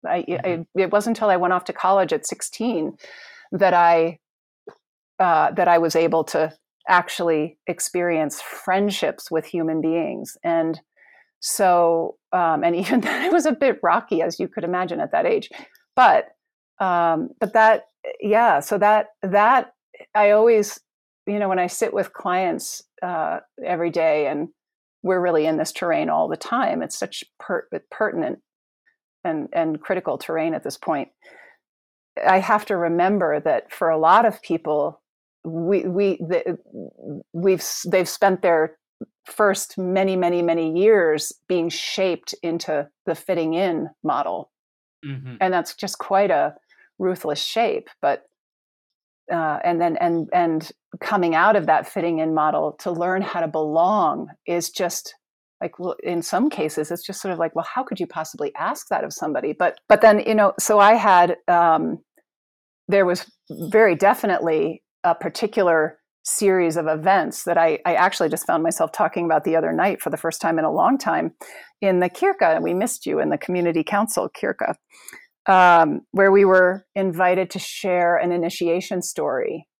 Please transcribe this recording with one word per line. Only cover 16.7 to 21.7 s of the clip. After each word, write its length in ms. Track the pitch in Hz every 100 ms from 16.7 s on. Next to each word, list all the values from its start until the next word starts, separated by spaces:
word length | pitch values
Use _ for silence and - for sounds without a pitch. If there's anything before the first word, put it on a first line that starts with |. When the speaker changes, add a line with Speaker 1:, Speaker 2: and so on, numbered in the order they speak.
| _
Speaker 1:
um, 520 | 190 175 170 160 170 -
but 140 | 208
that, 300 | 220 220 - - _ - -
yeah, 400 | 208 214 233 147
so 180 | - 202
that, 280 | 202 214 214 _
that 500 | 196 202 214 262 - _ _ - -
I 160 | - 208
always, 460 | 214 233 220 208 - _ _ _ _ -
you 120 | 208
know, 100 | 202
when 100 | 185
I 80 |
sit 240 | 180